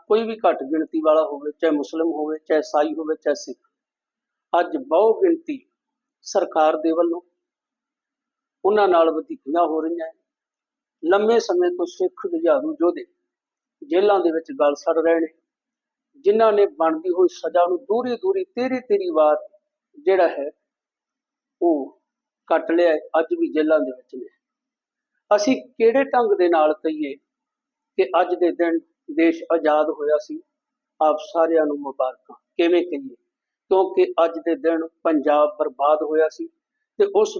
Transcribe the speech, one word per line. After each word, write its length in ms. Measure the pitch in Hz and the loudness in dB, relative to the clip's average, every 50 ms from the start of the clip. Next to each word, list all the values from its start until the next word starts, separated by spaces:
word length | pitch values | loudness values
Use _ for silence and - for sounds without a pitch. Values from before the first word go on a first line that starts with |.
| _ - | _ -2
ਕੋਈ 140 | 208 226 | 0 0
ਵੀ 140 | 226 220 220 220 | 0 -4 -6 -2
ਘੱਟ 240 | - 175 156 - 135 | 0 0 0 0 -4
ਗਿਣਤੀ 360 | 135 160 156 156 - - 160 | -4 -4 -4 -4 -4 -4 -2
ਵਾਲਾ 220 | 156 156 156 156 156 | 2 2 2 2 2
ਹੋਵੇ, 260 | 143 147 139 147 151 | -2 -4 -10 -10 -10
ਚਾਹੇ 200 | - - 165 160 | -6 -2 -2 0
ਮੁਸਲਿਮ 380 | 151 143 139 - 160 160 165 165 | 0 0 -4 -6 -6 -4 -4 -4
ਹੋਵੇ, 280 | 147 156 151 151 156 156 | -4 -4 -6 -6 -8 -8
ਚਾਹੇ 200 | _ - 160 151 | _ -2 -2 -2
ਈਸਾਈ 340 | 151 - - 151 151 160 151 | -2 -2 -2 -2 -2 -2 -4
ਹੋਵੇ, 200 | 160 156 151 160 | -6 -6 -6 -6
ਚਾਹੇ 200 | - - 151 143 | -4 -2 -4 -4
ਸਿੱਖ, 220 | - - 135 123 _ _ _ _ _ _ _ _ _ _ _ _ _ _ _ _ _ _ - | -4 -6 -16 -18 _ _ _ _ _ _ _ _ _ _ _ _ _ _ _ _ _ _ -4
ਅੱਜ 240 | - 170 170 156 156 143 | -2 -2 -2 -2 -4 -8
ਬਹੁ 340 | 131 139 156 185 214 226 220 - | -4 0 2 2 4 4 2 2
ਗਿਣਤੀ 380 | - - - - - - 277 - _ _ _ _ _ _ _ _ _ _ _ _ - | 2 0 0 0 -4 -10 -12 -12 _ _ _ _ _ _ _ _ _ _ _ _ -12
ਸਰਕਾਰ 500 | - - 196 175 - - 165 156 156 160 | -4 -2 -2 -2 -2 0 2 2 2 2
ਦੇ 160 | 156 156 165 | 0 -2 -2
ਵੱਲੋਂ 280 | 160 170 170 170 170 359 - _ _ _ _ _ _ _ _ _ _ _ _ _ _ _ _ _ _ _ _ _ _ _ _ _ _ _ - | 0 0 0 -2 -2 -6 -10 _ _ _ _ _ _ _ _ _ _ _ _ _ _ _ _ _ _ _ _ _ _ _ _ _ _ _ -2
ਉਹਨਾਂ 220 | 190 214 - 202 190 | 0 2 2 2 4
ਨਾਲ 220 | 175 165 165 160 | 4 4 4 4
ਵਧੀਕੀਆਂ 540 | 156 - 285 - 320 - - 262 - - - | 2 -2 -6 -10 -14 -14 -8 -4 0 0 0
ਹੋ 140 | 156 160 160 | 0 -2 -4
ਰਹੀਆਂ 260 | 311 330 339 170 160 | -4 -4 -6 -6 -10
ਹੈ। 60 | 160 - _ _ _ _ _ _ _ _ _ _ _ _ _ _ _ _ - | -12 -14 _ _ _ _ _ _ _ _ _ _ _ _ _ _ _ _ -6
ਲੰਮੇ 360 | - 165 190 415 427 440 233 220 | -2 0 0 2 2 2 2 2
ਸਮੇਂ 300 | - - 359 - - 175 | 0 0 0 0 0 0
ਤੋਂ 160 | 254 - - - | 0 -4 -8 -8
ਸਿੱਖ 380 | - - 370 370 - - - | -6 -4 -6 -6 -6 -6 -10
ਜੁਝਾਰੂ 460 | 370 170 160 165 165 147 135 143 160 160 | -8 -6 -2 0 2 2 0 0 -4 -4
ਯੋਧੇ 300 | - 165 175 160 - - _ _ _ _ _ _ _ _ _ _ _ _ _ _ - | -2 -2 -2 -2 -4 -8 _ _ _ _ _ _ _ _ _ _ _ _ _ _ -18
ਜੇਲ੍ਹਾਂ 360 | 302 277 311 - - - 202 - | -8 -2 0 2 2 2 2 2
ਦੇ 100 | 170 170 | 2 0
ਵਿੱਚ 180 | 160 160 - - | -2 -2 -6 -6
ਗਲ 220 | 135 139 147 147 147 | -2 0 0 0 0
ਸੜ 220 | - - 165 160 | -2 -2 -2 -2
ਰਹੇ 240 | 165 160 165 165 165 | 0 2 2 2 0
ਨੇ, 60 | 165 - _ _ _ _ _ _ _ _ _ _ _ _ _ _ _ _ _ _ 147 | 0 -4 _ _ _ _ _ _ _ _ _ _ _ _ _ _ _ _ _ _ 0
ਜਿਨ੍ਹਾਂ 280 | 196 208 220 226 214 | 0 2 4 4 4
ਨੇ 140 | 208 208 202 170 143 | 4 2 2 0 0
ਬਣਦੀ 340 | 151 165 160 160 156 175 185 | 0 0 0 0 -2 -4 -4
ਹੋਈ 180 | 170 185 180 170 | 0 2 2 0
ਸਜ਼ਾ 340 | - - - 160 165 175 175 180 | 0 -2 -6 -2 2 2 2 2
ਨੂੰ 100 | 180 160 | 0 -4
ਦੂਰੀ 360 | 143 - 214 240 247 247 240 | -4 -4 -4 -2 -2 -4 -4
ਦੂਰੀ, 280 | - - 190 190 381 - | -4 -2 -2 -2 -2 -4
ਤੇਰੀ 320 | _ - 240 254 254 262 247 | _ -6 -4 -4 -4 -4 -4
ਤੇਰੀ 300 | - - 202 202 185 175 | -2 -2 -2 -2 -2 0
ਵਾਰ 260 | 156 156 151 151 151 151 - - _ _ _ _ _ _ _ _ _ 294 | 0 2 4 2 2 0 -4 -12 _ _ _ _ _ _ _ _ _ -6
ਜਿਹੜਾ 300 | 294 - 190 190 170 160 | -2 0 2 2 2 0
ਹੈ 200 | - 147 139 147 - _ _ _ _ _ _ _ _ _ _ _ _ _ _ _ _ _ _ _ _ - | 0 -4 -8 -10 -10 _ _ _ _ _ _ _ _ _ _ _ _ _ _ _ _ _ _ _ _ -2
ਉਹ 380 | 170 170 160 143 131 139 - _ _ _ _ _ _ _ _ _ _ - | 0 0 2 0 -2 -8 -14 _ _ _ _ _ _ _ _ _ _ -2
ਕੱਟ 220 | 170 160 160 165 | -2 0 0 0
ਲਿਆ 220 | 165 175 175 165 | 0 2 4 2
ਹੈ, 60 | 156 151 - - - 160 | 2 0 -2 -2 -2 -2
ਅੱਜ 80 | 160 - | 0 0
ਵੀ 180 | 175 165 165 143 | -2 -2 -2 -2
ਜੇਲ੍ਹਾਂ 300 | - 156 151 156 156 151 | 0 0 0 2 2 0
ਦੇ 100 | 135 131 | 0 -2
ਵਿੱਚ 240 | 127 - - _ - | -10 -14 -18 _ -18
ਨੇ। 140 | 127 117 - _ _ _ _ _ _ _ _ _ _ _ _ _ _ _ _ _ _ _ - | -18 -18 -18 _ _ _ _ _ _ _ _ _ _ _ _ _ _ _ _ _ _ _ 0
ਅਸੀਂ 260 | 208 208 208 262 262 269 | 0 2 2 0 -2 -2
ਕਿਹੜੇ 460 | - - _ - 226 226 233 277 269 | -4 -10 _ 2 2 2 4 2 0
ਢੰਗ 320 | 269 - 247 233 202 202 175 | 0 0 0 0 2 2 2
ਦੇ 100 | 180 170 | 2 2
ਨਾਲ 240 | 170 156 156 156 151 | 2 2 2 2 0
ਕਹੀਏ 400 | - - 160 156 151 151 139 - | -2 -4 -6 -6 -6 -8 -8 -10
ਕਿ 920 | - _ _ _ _ _ _ _ _ _ _ _ _ _ _ _ - 185 - - 170 | -14 _ _ _ _ _ _ _ _ _ _ _ _ _ _ _ -2 -2 0 2 0
ਅੱਜ 140 | 185 170 175 | 0 0 0
ਦੇ 160 | 165 180 165 | 0 0 0
ਦਿਨ 260 | - - 170 170 165 165 - _ _ _ _ - | 0 0 -2 0 -2 -4 -6 _ _ _ _ -8
ਦੇਸ਼ 300 | 143 160 165 165 165 165 - - | -2 0 2 2 0 -2 -4 -2
ਆਜ਼ਾਦ 380 | 165 165 147 151 151 151 151 160 | -2 0 2 2 2 2 0 -2
ਹੋਇਆ 260 | 147 151 143 147 151 147 | -4 -4 -2 -2 -2 -2
ਸੀ? 220 | - - 151 165 - _ _ _ _ _ _ _ _ _ _ - | -2 -6 -16 -16 -16 _ _ _ _ _ _ _ _ _ _ 0
ਆਪ 160 | 156 156 147 151 | 0 0 0 0
ਸਾਰਿਆਂ 420 | - - - 170 165 165 165 160 151 | -4 -6 -2 0 0 2 2 2 2
ਨੂੰ 120 | 147 143 143 | 0 -2 -6
ਮੁਬਾਰਕਾਂ। 540 | 143 135 131 - 131 127 - _ _ - 110 - _ _ _ | -8 -10 -6 -4 -4 -4 -6 _ _ -20 -20 -20 _ _ _
ਕਿਵੇਂ 260 | - 170 170 180 170 | 0 0 2 2 2
ਕਹੀਏ? 320 | - - 156 143 135 135 123 _ _ _ _ _ _ _ _ _ _ - | 0 -2 -6 -10 -10 -12 -18 _ _ _ _ _ _ _ _ _ _ 0
ਕਿਉਂਕਿ 340 | 190 190 190 185 - 185 180 180 - 160 170 | 2 2 2 2 2 0 0 0 2 0 0
ਅੱਜ 140 | 165 165 160 | 0 0 -4
ਦੇ 160 | 151 170 160 | -4 -4 -4
ਦਿਨ 300 | 135 139 165 165 160 165 165 _ _ | -2 0 -2 -2 -2 -4 -8 _ _
ਪੰਜਾਬ 540 | - 165 160 143 151 151 147 151 151 147 147 - | -2 0 0 0 2 2 2 2 2 2 0 -4
ਬਰਬਾਦ 440 | 156 147 127 - 139 151 156 156 | -6 -6 -4 -2 2 2 2 2
ਹੋਇਆ 260 | 156 151 156 156 156 151 | 0 -2 0 0 0 0
ਸੀ 180 | - - - - _ _ _ _ _ _ _ _ _ - | -2 -8 -16 -16 _ _ _ _ _ _ _ _ _ -2
ਤੇ 60 | 196 202 202 | -2 0 2
ਉਸ 200 | 208 220 214 - | 2 0 0 -2